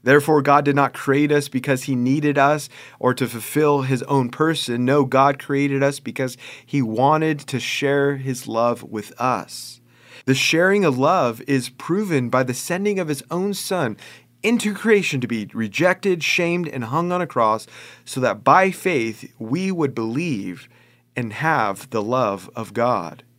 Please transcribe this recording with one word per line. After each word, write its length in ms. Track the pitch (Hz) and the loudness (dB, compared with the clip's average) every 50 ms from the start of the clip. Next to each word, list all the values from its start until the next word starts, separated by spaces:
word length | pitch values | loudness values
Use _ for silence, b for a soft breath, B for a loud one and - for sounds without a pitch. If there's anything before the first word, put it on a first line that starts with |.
Therefore, 400 | - 123 139 151 143 - 156 147 | 6 6 6 6 6 4 2 4
God 220 | 135 143 143 147 143 | 4 4 4 4 4
did 120 | 143 139 | 2 2
not 180 | 143 139 127 - | 2 2 0 -2
create 380 | - - - 135 143 147 147 | -4 -2 0 2 2 4 2
us 180 | 147 147 139 143 | 2 0 0 -2
because 340 | - 127 127 143 135 131 - | -6 -4 0 0 -2 -2 -2
he 120 | 139 135 | -4 -2
needed 420 | 123 120 127 135 156 147 147 139 | 0 2 0 0 2 0 0 2
us 320 | 139 139 143 151 151 147 B B B B B B B | 4 4 4 2 0 -4 B B B B B B B
or 140 | - 127 123 | 0 0 2
to 120 | - 135 | 0 -4
fulfill 540 | 113 120 113 107 - - 147 151 147 147 143 | -4 -4 -10 -12 -4 0 2 4 4 2 2
his 220 | 131 131 135 120 131 | 0 -2 -2 -2 -2
own 260 | - 143 135 127 120 | 0 0 0 0 -2
person. 560 | - - 156 160 160 147 - - 120 120 123 | -2 0 0 0 0 -2 -4 -4 -2 0 2
No, 180 | 127 139 147 139 | 2 4 2 2
God 360 | 127 131 131 139 143 139 135 | 4 4 4 4 4 2 0
created 420 | - - 143 139 143 143 139 135 | -6 -4 -2 0 0 0 0 0
us 180 | 139 139 143 - | 0 0 0 -4
because 380 | _ 120 117 - 131 127 127 B B B B B B | _ -10 -6 -6 -6 -6 -6 B B B B B B
he 180 | _ - 143 | _ -2 -2
wanted 580 | 127 110 107 117 131 143 156 156 160 160 156 143 | 0 0 0 2 4 4 4 4 2 0 -2 -4
to 200 | - - - 120 | -6 -8 -6 -6
share 580 | - - - - 143 139 139 143 139 143 143 | -4 -4 -4 -2 0 0 2 2 2 0 -2
his 300 | 139 131 135 127 123 - | -4 -6 -6 -8 -8 -8
love 360 | 113 110 113 117 120 120 117 - | -4 -2 0 0 0 0 -2 -8
with 360 | - - 107 104 - - - | -10 -10 -10 -10 -10 -8 -4
us. 640 | 120 127 120 95 - - - - - - - _ _ B B B B B B B B | -2 -2 -2 -2 -6 -10 -14 -16 -16 -16 -20 _ _ B B B B B B B B
The 100 | 131 135 | 0 0
sharing 500 | 131 - - 165 160 175 190 196 208 190 | 2 2 0 2 4 4 4 4 4 2
of 120 | 156 127 | 2 2
love 440 | 123 135 156 185 185 139 120 113 117 - | 2 2 2 4 2 2 0 -2 -6 -4
is 220 | - 139 131 120 - | -2 -2 -2 -2 -4
proven 600 | - - - - 170 202 214 196 165 135 123 117 | -14 -14 -4 -2 -2 -2 0 0 -2 -2 0 0
by 140 | 127 127 131 | 0 0 0
the 100 | 123 127 | 0 -4
sending 460 | 135 - - 175 185 202 208 202 190 | -8 -6 -6 -4 -2 -2 -2 -2 -2
of 80 | 175 | -2
his 160 | 151 147 139 - _ | -4 -6 -8 -6 _
own 240 | 160 175 190 208 196 | -4 -4 -4 -4 -4
Son 420 | 190 - - 196 180 147 113 104 B B B B B B B _ _ - | -6 -6 -4 -2 -2 -2 -4 -4 B B B B B B B _ _ -2
into 320 | 214 240 233 - 208 202 | 0 0 0 0 -4 -6
creation 440 | - - 220 214 202 175 - 147 135 | -2 4 4 4 4 4 0 -2 -2
to 60 | 120 | -2
be 220 | 113 120 110 104 - - | -2 -4 -4 -4 -6 -6
rejected, 680 | 113 113 104 95 - 165 180 185 185 - 196 180 165 139 | -6 -6 -4 -2 2 2 2 2 2 0 -2 0 0 0
shamed, 440 | - - - 175 170 175 175 170 | -2 0 0 0 0 0 -2 -4
and 160 | - - 127 120 | -4 -6 -8 -6
hung 280 | 110 127 160 175 175 | -2 -2 -2 -2 0
on 80 | 180 185 | -2 -2
a 60 | 175 | -4
cross 400 | - - 127 113 107 110 110 - B B B B B B B B | -2 0 2 2 2 2 0 -4 B B B B B B B B
so 140 | - - 131 | -10 -4 0
that 240 | 127 117 101 107 107 | 0 0 0 2 4
by 260 | 131 147 185 190 190 | 6 6 6 6 4
faith 640 | 185 - - 185 170 131 113 113 104 - - - _ _ | 0 -2 -2 0 0 0 0 -2 -4 -8 -16 -20 _ _
we 320 | 110 110 131 175 190 190 | -6 -4 -2 -2 -2 -2
would 240 | 190 165 156 135 - | 0 0 -2 -2 -2
believe 760 | 120 113 113 117 147 175 170 135 98 98 95 87 - - b b b b b b b b _ _ | -4 -4 -4 -4 -4 -4 -4 -4 -4 -6 -10 -12 -12 -16 b b b b b b b b _ _
and 180 | 127 120 110 110 | -6 -6 -6 -6
have 560 | - 151 160 160 135 110 101 98 - - - | -2 -2 0 2 2 0 -2 -2 -6 -10 -6
the 140 | - 110 101 | -4 -4 -2
love 440 | 110 123 131 123 104 98 95 92 92 _ | 0 0 0 0 0 -2 -4 -8 -14 _
of 180 | 117 113 101 104 | -12 -12 -6 -2
God. 500 | 117 117 123 120 101 85 78 - - - _ _ | 0 0 0 0 -2 -4 -8 -14 -16 -20 _ _